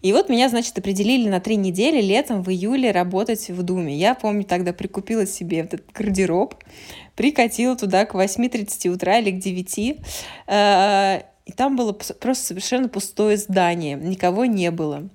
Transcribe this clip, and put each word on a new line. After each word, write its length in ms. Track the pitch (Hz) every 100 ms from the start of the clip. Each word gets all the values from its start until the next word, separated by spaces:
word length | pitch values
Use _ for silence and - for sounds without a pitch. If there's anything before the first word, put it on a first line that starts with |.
И 100 | 190
вот 160 | 233 392
меня, 220 | 240 262
значит, 280 | 233 240 -
определили 520 | 196 190 208 254 220
на 100 | 190
три 160 | 185 214
недели 460 | 190 180 247 311
летом 420 | 196 208 294 214
в 60 | 185
июле 420 | 185 202 269 254
работать 560 | 180 180 185 233 220 -
в 140 | 180
Думе. 320 | 175 185 165 143
Я 180 | 196
помню, 300 | 247 214 208
тогда 300 | 196 175 180
прикупила 520 | 175 202 - 196 226 190
себе 360 | - 170 165
вот 100 | 160
этот 180 | 170 -
гардероб, 640 | - 208 190 185 170 247 - - - - - - -
прикатила 640 | 240 294 233 - 240 247
туда 280 | 202 190 208
к 80 |
восьми 360 | 190 190 - 247
тридцати 400 | 233 202 - 180
утра 300 | 180 185 214
или 120 | 214
к 80 | 185
девяти. 600 | 190 180 185 - 220 302 - - - - -
Э, 760 | 202 202 196 196 196 196 190 - _ -
и 80 |
там 240 | - 269 269
было 160 | 233
пс-, 180 | 208 - -
просто 280 | 233 254 -
совершенно 420 | 185 - 254 262
пустое 480 | 196 - - 214 208
здание, 580 | 208 190 175 170 156 139
никого 480 | 160 190 180 185
не 260 | 254 208 175
было. 380 | 170 156 143 190